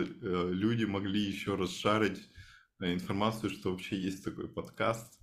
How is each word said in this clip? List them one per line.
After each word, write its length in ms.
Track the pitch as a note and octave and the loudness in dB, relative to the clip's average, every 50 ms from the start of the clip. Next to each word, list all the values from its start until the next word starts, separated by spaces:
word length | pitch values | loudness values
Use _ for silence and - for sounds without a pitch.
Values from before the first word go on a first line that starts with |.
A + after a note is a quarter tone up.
| - | 4
э, 460 | - - - - G2+ F2+ F2+ F2 F2+ | 2 -2 -6 -4 -2 0 2 2 2
люди 320 | F#2 F#2 G2+ A2 A#2 A#2 A2 | 0 2 2 2 2 2 2
могли 360 | F#2 F#2+ G2 G2 G2+ F#2+ G#2 | 2 2 0 0 2 2 2
ещё 340 | G#2 G2 F#2+ G2 - G2+ G2 | 2 0 -2 -2 -2 -2 0
расшарить, 760 | F#2+ F#2+ F2+ - - - G#2+ G#2 G#2+ A2 G2 F#2 - - - - - - - - - - _ _ - | 0 0 -2 -2 0 2 4 4 6 4 4 2 -2 -8 -14 -18 -20 -20 -20 -20 -20 -20 _ _ -4
э, 120 | F#2 F2+ F2 | -2 0 0
информацию, 560 | F2+ F2+ - G2+ G2 G#2+ A2 A2+ A2+ - G2 | 0 0 0 0 2 2 2 2 2 -2 -2
что 220 | - - - F#2+ | -2 -2 -2 -2
вообще 260 | F#2 F2+ - - A2 G2 | -2 -2 -4 -4 -4 -2
есть 240 | F2+ F#2+ F#2 - - | -2 -2 -2 -4 -6
такой 240 | - - E2+ - - | -8 -8 -6 -8 -8
подкаст. 680 | - - - - - - A2 G#2+ A#2 A#2+ - - - - | -6 -8 -8 -8 -4 -2 0 0 0 0 -4 -14 -18 -20